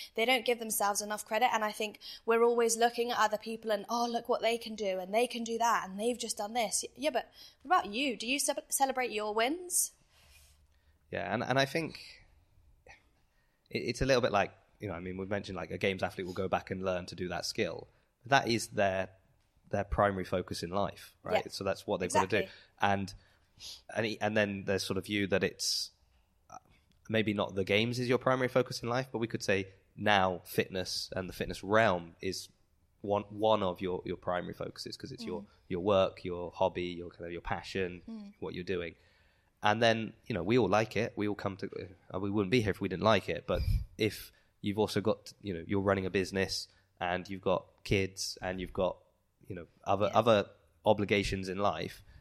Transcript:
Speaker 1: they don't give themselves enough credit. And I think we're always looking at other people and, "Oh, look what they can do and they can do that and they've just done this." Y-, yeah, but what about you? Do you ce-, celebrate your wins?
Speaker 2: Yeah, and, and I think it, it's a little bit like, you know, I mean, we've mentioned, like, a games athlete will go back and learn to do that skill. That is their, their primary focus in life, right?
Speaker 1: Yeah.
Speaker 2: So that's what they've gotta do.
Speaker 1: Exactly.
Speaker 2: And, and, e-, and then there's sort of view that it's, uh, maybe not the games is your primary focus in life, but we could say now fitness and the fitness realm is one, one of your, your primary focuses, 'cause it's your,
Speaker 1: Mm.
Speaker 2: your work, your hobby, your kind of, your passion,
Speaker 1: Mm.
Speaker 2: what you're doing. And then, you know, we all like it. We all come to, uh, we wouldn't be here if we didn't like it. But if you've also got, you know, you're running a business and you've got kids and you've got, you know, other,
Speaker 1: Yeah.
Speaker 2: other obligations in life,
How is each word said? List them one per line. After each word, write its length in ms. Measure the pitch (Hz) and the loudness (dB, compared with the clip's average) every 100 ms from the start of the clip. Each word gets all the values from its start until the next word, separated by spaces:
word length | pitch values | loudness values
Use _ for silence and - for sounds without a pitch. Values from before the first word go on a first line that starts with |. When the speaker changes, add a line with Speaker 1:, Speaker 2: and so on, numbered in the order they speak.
| - - | -10 -2
Speaker 1:
they 100 | 233 | 2
don't 200 | 254 240 | 2 2
give 140 | 233 | -2
themselves 420 | 220 214 202 202 | -2 0 2 2
enough 240 | 208 214 - | -2 -6 -2
credit. 240 | 220 247 | 2 2
And 100 | 226 | 2
I 80 | 214 | 0
think 280 | 208 214 208 - - - | -2 -6 -6 -16 -10 2
we're 180 | 226 | 6
always 340 | 240 240 233 226 | 6 6 2 4
looking 340 | 233 233 240 | 2 4 -2
at 60 | 233 | 2
other 180 | 214 208 | 2 2
people 340 | 226 220 220 | -6 -8 -2
and, 140 | 202 196 | -2 -2
"Oh, 180 | 240 240 | -2 0
look 200 | 233 233 | -2 0
what 120 | 240 | 2
they 160 | 226 233 | 2 0
can 160 | 226 214 | -4 -4
do 240 | 202 185 | -2 -2
and 140 | 185 | 0
they 140 | 214 240 | 0 2
can 160 | 240 | -2
do 140 | 226 226 | -4 0
that 300 | 233 196 190 | 2 2 0
and 100 | 190 | -2
they've 180 | 233 240 | -2 -2
just 200 | 220 - | -4 -4
done 160 | 208 | -2
this." 300 | 233 208 - - | 0 0 -2 -4
Y-, 60 | - | -4
yeah, 120 | 285 | -2
but 180 | 247 - - - _ | -2 -4 -16 -20 _
what 180 | 269 359 | 2 2
about 120 | 202 | 2
you? 220 | 208 285 208 | 0 0 -2
Do 100 | 226 | -2
you 140 | 277 | 0
ce-, 100 | - 285 - | 0 -2 -4
celebrate 420 | - 269 262 247 | 2 2 2 -2
your 220 | 214 214 214 | -2 -2 2
wins? 560 | 233 339 359 - - - _ _ - - - - _ _ _ _ _ | 2 2 -2 0 -2 -4 _ _ -20 -20 -20 -20 _ _ _ _ _
Speaker 2:
Yeah, 200 | 95 92 | -6 -2
and, 100 | 107 | -2
and 160 | - 131 | 2 2
I 60 | 139 | 2
think 340 | 165 160 - - - - _ _ _ _ _ - - _ _ _ _ _ _ _ | 0 -4 -8 -16 -20 -20 _ _ _ _ _ -20 -20 _ _ _ _ _ _ _
it, 100 | 123 | -6
it's 220 | 78 123 | -4 -2
a 40 | 131 | 4
little 160 | 127 | 4
bit 100 | 123 | 4
like, 200 | 101 92 - _ _ | 4 2 -2 _ _
you 80 | 104 | -8
know, 60 | |
I 60 | 85 | -6
mean, 180 | 92 92 | -6 -8
we've 120 | 95 | -4
mentioned, 260 | 101 95 90 | -4 -4 -8
like, 140 | 82 | -8
a 60 | 92 | -2
games 260 | 101 92 | -2 0
athlete 240 | 92 - 92 | -4 -4 -6
will 60 | |
go 140 | 92 95 | -4 0
back 240 | 87 - | -2 -2
and 120 | 95 | -4
learn 220 | 95 90 87 | -2 -4 -6
to 80 | 87 | -8
do 120 | 90 | -6
that 160 | 87 - | -4 -6
skill. 420 | - 92 80 - _ _ _ 117 | -2 -4 -4 -14 _ _ _ 2
That 200 | 135 113 | 2 4
is 200 | 117 - | 0 0
their, 420 | 113 98 95 95 - _ _ _ _ _ | 0 2 2 -4 -10 _ _ _ _ _
their 140 | 101 | -4
primary 400 | 98 - 101 95 90 | -2 2 2 2 -2
focus 380 | 92 87 92 | -4 -4 -6
in 60 | 85 | -4
life, 440 | 95 95 - - _ | -2 -2 -6 -20 _
right? 200 | - 90 - | -2 -2 -2
Speaker 1:
Yeah. 60 | |
Speaker 2:
So 120 | - | -6
that's 220 | 98 90 - | -4 -4 -2
what 120 | 95 | -2
they've 120 | 90 | 0
gotta 160 | - 95 | 0 2
do. 100 | 107 | 2
Speaker 1:
Exactly. 180 | 92 - - _ | 0 -8 -20 _
Speaker 2:
And, 320 | 202 139 98 - - _ _ _ - - - 104 | 2 2 -2 -10 -20 _ _ _ -18 -18 -10 -4
and, 100 | 113 | -2
e-, 120 | 107 | 0
and 140 | 107 110 | 0 2
then 260 | 101 98 101 | 0 -2 -2
there's 180 | 95 | -2
sort 140 | - 95 | 0 -4
of 80 | 92 | -2
view 220 | 104 98 | -2 2
that 160 | 95 | 2
it's, 480 | 104 - - - - _ _ _ _ _ _ | 2 -2 -4 -2 -4 _ _ _ _ _ _
uh, 80 | - - _ _ _ - | -20 -20 _ _ _ -2
maybe 240 | 110 107 | 0 2
not 220 | 104 95 98 | 0 -2 -2
the 80 | |
games 360 | 92 101 117 120 | 2 2 2 0
is 80 | 123 | 0
your 100 | 123 | 2
primary 300 | - 131 127 | 2 2 2
focus 340 | 127 123 127 | 0 0 -4
in 80 | 117 | -2
life, 180 | 120 131 | -2 -2
but 80 | 110 | -4
we 80 | 113 | -4
could 160 | 113 | -4
say 240 | - 98 95 - _ - | 0 0 0 -10 _ -2
now 460 | 104 101 95 87 - | 4 6 4 0 -4
fitness 640 | - - 92 90 - - 95 | -2 0 -2 -4 -6 -6 -6
and 140 | 92 | -6
the 40 | |
fitness 300 | - 92 90 | -6 -6 -6
realm 520 | 95 107 113 90 85 87 | 2 4 6 4 -2 -8
is 280 | 95 90 - _ _ _ _ _ | -6 -6 -10 _ _ _ _ _
one, 220 | 101 101 101 | 0 0 0
one 320 | 104 110 107 | 0 2 4
of 200 | 95 87 | 2 -2
your, 200 | 95 87 - | -4 -4 -6
your 100 | 87 | -6
primary 360 | - 90 87 | -2 -4 -4
focuses, 420 | 85 - - - - | -8 -10 -8 -12 -12
'cause 140 | 92 | -12
it's 120 | 92 226 | -12 -8
your, 160 | 90 | -8
Speaker 1:
Mm. 40 | 101 _ _ | -10 _ _
Speaker 2:
your 120 | 92 | -2
work, 420 | 95 98 95 - | 4 4 4 0
your 280 | 90 87 87 - | -8 -6 -8 0
hobby, 280 | 95 87 | 0 0
your 260 | 90 87 87 | -4 -6 -10
kind 160 | - 85 | -12 -10
of, 60 | |
your 100 | 85 | -10
passion, 600 | - 95 - - 90 90 139 | -6 -8 -4 -4 -4 -6 -14
Speaker 1:
Mm. 240 | 220 202 - | -14 -16 -10
Speaker 2:
what 140 | 85 | -10
you're 100 | 87 | -8
doing. 320 | 87 90 85 - _ _ _ _ _ _ | -4 -4 -6 -12 _ _ _ _ _ _
And 200 | 104 107 | 2 4
then, 300 | 117 113 110 - - | 4 4 0 -10 -6
you 60 | 95 | -4
know, 80 | |
we 140 | 85 127 | 2 4
all 100 | 98 | 6
like 260 | 104 113 95 | 4 2 0
it. 160 | 117 - | -2 -2
We 120 | 104 | -2
all 80 | 101 | -2
come 200 | 101 95 | -6 -6
to, 120 | - - 92 90 _ | -8 -8 -12 -14 _
uh, 60 | 92 | -4
we 100 | 101 | -2
wouldn't 220 | 104 95 | 0 2
be 100 | 127 | 2
here 100 | 104 | 2
if 100 | 90 | 0
we 60 | 98 | -2
didn't 140 | 90 | 2
like 240 | 101 104 - | 4 4 2
it. 160 | 80 - | -6 -2
But 140 | 90 - - - - | 0 2 2 0 -2
if 340 | 110 - - _ _ _ | -2 -2 -14 _ _ _
you've 180 | 104 101 | -4 0
also 220 | 101 107 | 2 2
got, 320 | 101 104 - - | 0 -2 -4 -12
you 120 | 101 | -8
know, 100 | 85 87 | -8 -2
you're 140 | 98 | 0
running 240 | 98 98 92 | 2 2 2
a 40 | |
business 580 | 98 90 98 95 - - _ _ _ | 0 0 0 0 -2 -8 _ _ _
and 280 | 90 90 87 | -2 -2 -4
you've 120 | 95 | -4
got 240 | 95 90 - _ | 0 0 -2 _
kids 540 | - 101 95 95 - - | 0 2 2 -4 -8 -6
and 180 | 92 92 | -6 -6
you've 120 | 90 | -6
got, 240 | - 90 - _ _ _ _ - | 0 0 -2 _ _ _ _ -14
you 80 | 90 | -14
know, 120 | 82 _ - | -14 _ -2
other, 220 | 98 101 | 2 4
Speaker 1:
Yeah. 60 | 107 | 4
Speaker 2:
other 260 | 113 107 95 - _ _ - | 6 6 4 -8 _ _ 4
obligations 600 | 104 101 104 98 98 95 | 4 4 2 2 -2 -4
in 80 | 92 | 0
life, 420 | 101 80 - - - - | 0 0 -6 -10 -20 -20